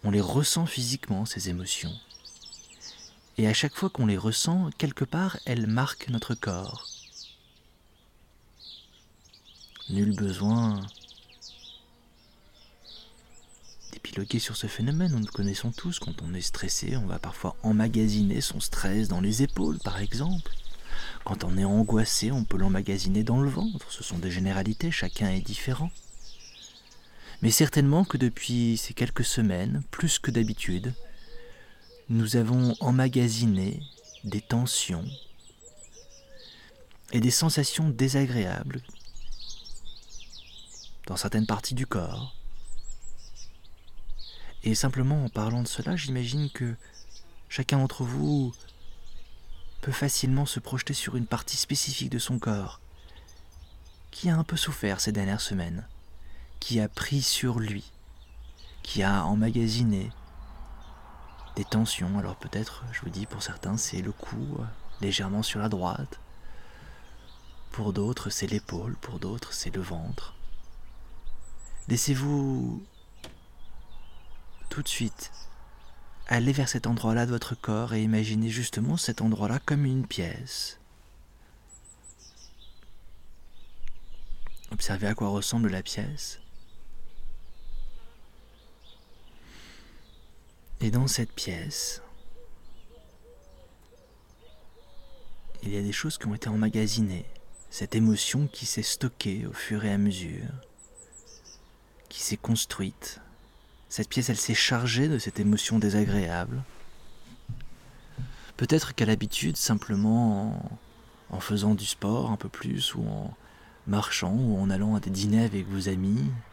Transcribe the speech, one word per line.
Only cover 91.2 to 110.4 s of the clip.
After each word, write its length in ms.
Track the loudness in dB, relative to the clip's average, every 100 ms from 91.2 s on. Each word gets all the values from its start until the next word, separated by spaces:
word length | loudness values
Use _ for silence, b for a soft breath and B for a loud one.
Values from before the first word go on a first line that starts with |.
| -2
pièce, 720 | -4 -6 -6 -6 -4 -4 -6 -12 -12 -10 -10 -12 -14 -12 -12 -14 -18 -20 -20 -20 -20 -20 -20 -20 -20 -20 -20 -20 -20 -20 -20 -20 -18 -20 -20 -16 -14 -12 -12 -8 -8 -4 -4
il 100 | -2
y 40 | 0
a 40 |
des 120 | 0
choses 240 | -2 -2 -2
qui 100 | -2
ont 80 | -2
été 140 | 0
emmagasinées. 760 | 2 2 2 2 2 2 0 -6 -8 -10 -14 -12
Cette 260 | -8 -2 4
émotion 520 | 6 6 2 2 0
qui 180 | -2 -4
s'est 180 | -2
stockée 600 | -2 0 -2 -2 -4 -2 -4
au 60 |
fur 320 | -6 -2 0 2
et 60 |
à 60 | 4
mesure, 540 | 4 2 -4 -6 -6 -8 -14 -20 -20 -20 -20 -20 -20 -20 -20 -20 -20 -20 -20 -20 -16
qui 120 | -6
s'est 160 | -4 -4
construite, 840 | 0 0 0 -2 -4 -4 -14 -14 -18 -20 -20 -20 -20 -20 -10
cette 200 | -4 -2
pièce, 200 | 0 2
elle 80 | 0
s'est 160 | 2
chargée 540 | 4 4 4 2 4 4
de 120 | 2
cette 200 | 0 2
émotion 400 | 4 4 4 4
désagréable. 840 | 4 4 4 4 2 0 -2 -4 -8 -12 -14 -14 -16 -16 -18 -18 -12 -8 -8 B B B B B B B B -4
Peut-être 380 | 4 4 2 0
qu'à 100 | 4
l'habitude, 520 | 4 2 0 0 0
simplement 960 | 2 2 2 2 6 6 6 4